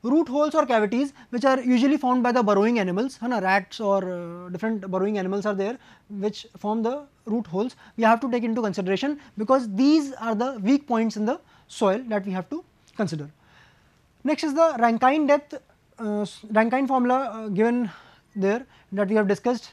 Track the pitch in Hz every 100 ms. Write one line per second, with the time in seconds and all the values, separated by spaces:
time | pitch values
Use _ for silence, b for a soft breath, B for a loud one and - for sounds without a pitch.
0 | 233 302 262 277 302 320 294 226 208 233
1 | 277 B B 247 269 262 247 247 269 302
2 | 254 254 240 247 208 202 214 240 185 180
3 | 262 - 233 233 185 202 190 - 208 196
4 | 185 180 170 175 180 180 220 220 190 185
5 | 196 208 185 202 208 196 196 262 b b
6 | _ 202 208 - - - 208 226 226 285
7 | 285 _ - 226 180 180 247 - B -
8 | 226 226 269 240 226 226 214 190 185 190
9 | 277 294 B - 214 269 233 190 269 311
10 | 277 262 233 214 254 247 190 285 - 226
11 | 226 208 214 311 b b b - 202 202
12 | 247 208 196 185 180 311 - _ _ -
13 | 196 156 147 _ b b b b b b
14 | _ _ 262 302 311 277 330 262 233 226
15 | 254 302 285 285 294 294 _ _ _ -
16 | 220 208 208 - 214 220 226 254 262 262
17 | 247 254 262 220 220 185 226 247 220 B
18 | B B _ 208 190 233 262 b b 196
19 | 196 214 202 202 240 247 -